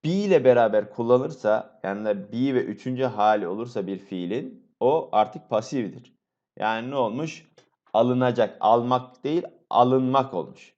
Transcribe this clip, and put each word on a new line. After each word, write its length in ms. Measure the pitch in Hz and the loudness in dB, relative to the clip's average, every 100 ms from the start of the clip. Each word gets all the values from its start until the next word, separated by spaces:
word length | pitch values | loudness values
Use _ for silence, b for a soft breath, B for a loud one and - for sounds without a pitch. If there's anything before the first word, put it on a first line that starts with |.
| 151 | -2
Be 40 | |
ile 340 | 190 208 170 | -2 4 4
beraber 460 | 127 120 113 107 104 | 6 6 6 2 -2
kullanılırsa, 880 | - 117 123 135 - 107 110 110 _ | -6 2 2 2 -4 0 0 -2 _
yani 220 | 95 98 107 | -8 -6 -4
de 260 | 101 98 | -4 -4
be 220 | 117 131 | -4 0
ve 100 | 127 | 0
üçüncü 400 | - 101 131 127 | -2 -8 -8 -4
hali 440 | 127 110 104 107 90 | -4 0 2 2 -2
olursa 400 | 101 120 113 95 | -6 -8 -8 -8
bir 100 | 95 | -8
fiilin, 680 | - 92 90 113 87 - _ _ | -8 -8 -6 -6 -8 -16 _ _
o 300 | 120 156 - | 0 0 0
artık 380 | 104 107 165 - | 0 0 -2 -4
pasifdir. 640 | 110 107 139 107 131 - _ _ _ _ - | -4 -4 -6 -6 -10 -20 _ _ _ _ -8
Yani 320 | 104 113 120 | -6 -4 -6
ne 40 | 139 | -4
olmuş? 520 | 117 117 156 - _ _ _ _ _ | -2 -4 -8 -12 _ _ _ _ _
Alınacak, 640 | 107 120 127 127 120 107 - | 0 2 2 0 2 -2 0
almak 640 | 104 117 120 127 123 _ | 2 2 2 -2 -4 _
değil, 200 | 135 160 170 _ _ | -4 -4 -6 _ _
alınmak 640 | - 123 131 131 135 131 | 2 4 4 2 0 0
olmuş. 420 | 90 73 - - | -6 -10 -14 -20